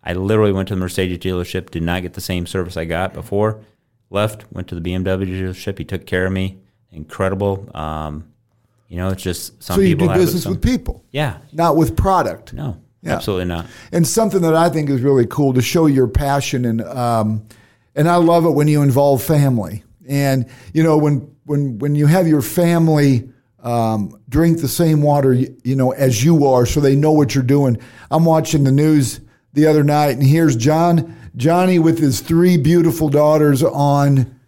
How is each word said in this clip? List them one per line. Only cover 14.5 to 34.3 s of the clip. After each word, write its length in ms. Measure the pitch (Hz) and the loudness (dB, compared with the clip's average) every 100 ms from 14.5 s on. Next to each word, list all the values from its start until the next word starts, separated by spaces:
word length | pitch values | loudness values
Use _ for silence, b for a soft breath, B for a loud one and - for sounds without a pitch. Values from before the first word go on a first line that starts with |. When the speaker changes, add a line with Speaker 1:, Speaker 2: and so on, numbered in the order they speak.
Speaker 2:
I 140 | 160 170 | 2 2
think 180 | 160 147 | 0 -2
is 120 | 135 | -2
really 240 | 135 139 123 | 2 2 2
cool 260 | - 139 | 0 0
to 60 | 127 | 0
show 240 | 120 175 160 | 0 2 2
your 200 | 135 127 | 2 2
passion, 580 | - 143 143 135 135 | 0 -2 -2 -2 -4
and, 160 | 123 113 | -2 -4
um, 600 | 90 131 120 113 107 107 110 b b b b | -6 -6 -2 0 0 -4 -8 b b b b
and 140 | - 156 | -2 2
I 80 | 175 | 4
love 280 | 165 170 165 | 4 4 2
it 40 | |
when 140 | 143 151 | 2 2
you 120 | 147 | 2
involve 400 | 143 131 143 135 | 2 2 2 2
family. 640 | - 151 139 123 90 101 - _ 127 | 2 2 2 0 -4 -12 -16 _ -6
And, 380 | 139 139 131 120 B B | -2 0 0 -4 B B
you 100 | 156 | 0
know, 140 | 160 156 | 2 2
when, 340 | 151 143 - _ | 2 0 -4 _
when, 340 | - 143 143 113 | -6 -4 -4 -6
when 180 | 143 147 | -4 2
you 100 | 147 | 2
have 200 | 180 170 | 4 4
your 140 | 151 | 0
family, 880 | - - 170 170 160 151 143 127 - B B _ | 0 0 2 2 2 4 2 2 -2 B B _
um, 560 | 120 120 113 110 98 - - | -6 -2 -2 -2 -6 -12 -4
drink 300 | 139 170 165 | 0 2 2
the 60 | 143 | -2
same 340 | - 170 156 | 0 0 2
water, 320 | 147 147 135 | 2 2 2
you, 200 | 127 135 - | 2 -2 -6
you 120 | 123 135 | -4 0
know, 140 | 127 | 0
as 340 | 131 135 110 | 0 0 2
you 220 | 139 165 143 | 2 4 4
are, 180 | 127 | 2
so 160 | 120 151 | 2 2
they 160 | 139 139 | 2 2
know 160 | 156 | 2
what 220 | 156 143 | 2 2
you're 100 | 135 | 0
doing. 320 | 123 143 139 117 B B B | 0 2 2 -2 B B B
I'm 140 | 160 | 0
watching 400 | 165 160 - 156 | 2 0 0 0
the 80 | 135 | 2
news 480 | 135 156 151 123 - - b b | 2 4 2 0 -6 -20 b b
the 140 | 143 156 | 0 4
other 180 | 151 | 4
night, 260 | 143 147 147 131 | 2 2 0 2
and 60 | |
here's 340 | 135 156 160 120 | 2 4 2 2
John, 580 | 117 156 170 170 - B B - | 0 2 4 2 0 B B -2
Johnny 420 | 135 175 185 180 | 0 2 2 4
with 200 | 160 160 | 2 2
his 220 | 143 120 | 0 -2
three 360 | - 165 180 175 | 0 2 4 4
beautiful 540 | 139 175 165 - 156 | 4 4 2 0 0
daughters 520 | 143 151 151 151 135 | 2 4 4 2 2
on 720 | 165 143 143 143 143 139 123 | 0 0 0 2 2 2 0